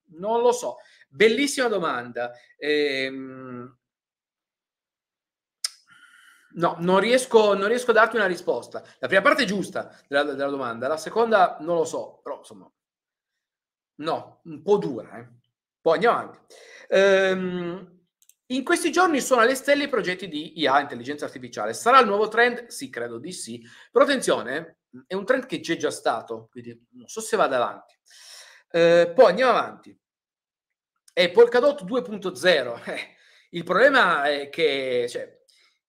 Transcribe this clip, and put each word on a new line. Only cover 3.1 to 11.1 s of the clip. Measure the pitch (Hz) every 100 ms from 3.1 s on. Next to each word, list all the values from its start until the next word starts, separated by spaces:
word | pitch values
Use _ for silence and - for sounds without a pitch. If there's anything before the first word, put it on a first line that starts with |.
| 135 131 131 131 123 123 _ _ _ _ _ _ _ _ _ _ _ _ _ _ _ _ _ _ _ - _ _ _ _ _ _ _ _
no, | 175 170 165
non | 175 190
riesco, | 214 254 254 220 208
non | 196 202
riesco | 240 240
a |
darti | 220 226 233
una | 190
risposta. | 170 - 120 - 113 - -
La | 131
prima | 185
parte | 262 302
è | 202
giusta | 196 - 120 104 - -
della, | 139
della | 147 135 139
domanda, | 139 123 117 131
la | 156
seconda | 175